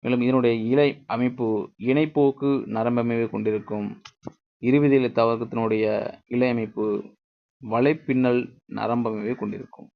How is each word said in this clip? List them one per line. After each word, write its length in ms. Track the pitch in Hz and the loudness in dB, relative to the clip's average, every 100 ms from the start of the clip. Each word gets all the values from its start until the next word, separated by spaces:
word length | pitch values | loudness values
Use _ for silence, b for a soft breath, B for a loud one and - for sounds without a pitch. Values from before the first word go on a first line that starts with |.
மேலும் 180 | 127 123 | 0 0
இதனுடைய 300 | 123 131 123 117 110 | 2 2 2 0 0
இலை 220 | 131 143 - - | 2 2 0 -8
அமைப்பு 420 | 117 123 123 117 107 - _ 113 | -2 -2 -2 -2 -2 -4 _ 0
இணைப்போக்கு 600 | 135 156 151 139 135 139 139 - 110 | 2 2 4 2 2 -2 -2 -2 -2
நரம்பமைவை 500 | 117 120 117 117 113 | 0 0 0 0 -2
கொண்டிருக்கும். 600 | 107 107 107 101 107 104 - - _ - _ _ _ | -2 -2 -2 -4 -6 -6 -8 -20 _ -20 _ _ _
இரு 160 | 120 139 | 2 4
விதை 160 | 143 135 | 6 4
இலை 120 | 123 | 2
தாவரத்தினுடைய 720 | - 113 117 117 113 113 110 110 107 104 - _ | 2 2 0 -4 -2 0 0 0 0 -4 -10 _
இலை 140 | 123 127 | 0 0
அமைப்பு 360 | 117 110 110 107 104 104 _ _ _ _ _ | 0 -4 -4 -2 -2 -6 _ _ _ _ _
வலைப்பின்னல் 800 | 120 113 135 156 - 131 127 123 123 - _ | -6 0 2 0 -2 0 2 2 -2 -12 _
நரம்பமைவை 640 | 104 107 120 117 110 104 123 | -6 -4 -2 -2 -4 -6 -6
கொண்டிருக்கும். 520 | 104 104 - - - | -6 -8 -12 -20 -20